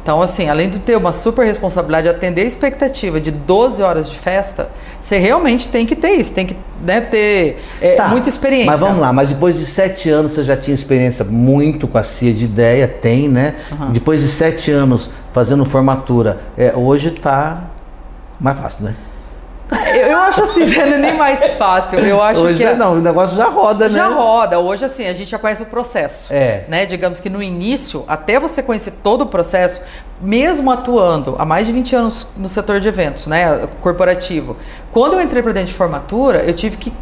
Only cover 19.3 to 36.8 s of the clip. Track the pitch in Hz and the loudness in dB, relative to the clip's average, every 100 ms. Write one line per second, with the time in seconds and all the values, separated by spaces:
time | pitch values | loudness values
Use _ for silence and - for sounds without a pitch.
19.3 | - - - - - - 453 480 311 381 | -18 -18 -18 -6 -4 0 2 4 4 4
20.3 | 381 415 - 302 262 285 285 285 311 285 | 4 2 4 2 4 2 2 2 2 2
21.3 | 269 277 - 202 185 185 185 214 202 208 | 2 0 2 2 2 2 0 2 4 4
22.3 | 165 170 170 226 240 208 170 170 165 185 | 4 2 4 2 4 2 4 2 2 2
23.3 | 180 226 349 214 208 220 214 370 302 226 | 2 2 4 2 4 2 2 0 2 2
24.3 | 226 220 175 180 196 262 269 208 180 196 | 4 2 0 0 -2 -4 -6 -6 -6 -8
25.3 | 214 214 214 220 240 240 208 147 - - | -6 -4 -4 -6 -8 -6 -4 -4 -6 -4
26.3 | 139 131 101 95 160 190 185 180 175 202 | 0 0 0 -4 -4 -2 -2 -4 -4 -8
27.3 | 196 196 175 190 269 - 151 - 156 - | -6 -6 -6 -4 -4 -4 -8 -6 -6 0
28.3 | 233 311 - 247 220 - - 202 226 262 | 0 0 -4 -4 -4 -6 -4 0 0 0
29.3 | 180 170 185 180 - - - - - 185 | -2 0 0 0 -2 -14 -18 -18 -10 -2
30.3 | 220 302 311 262 247 247 240 180 156 131 | 0 2 0 0 0 0 2 2 2 -2
31.3 | 131 151 160 220 233 247 254 226 220 - | -4 0 0 0 -2 0 0 0 -4 -12
32.3 | - 190 190 202 202 202 185 156 139 - | -10 -6 -4 -2 0 0 0 -2 -4 -2
33.3 | 156 175 151 - - 180 175 180 180 - | 0 2 0 -2 -4 -2 0 2 0 -2
34.3 | 170 127 117 - - - 226 269 370 330 | -6 -6 -12 -14 -18 -4 0 2 2 0
35.3 | 240 233 196 185 - 175 147 - 214 269 | 0 -2 -2 -4 -2 -2 -2 -6 -2 2
36.3 | 185 - 170 220 - | 2 0 -2 -4 -6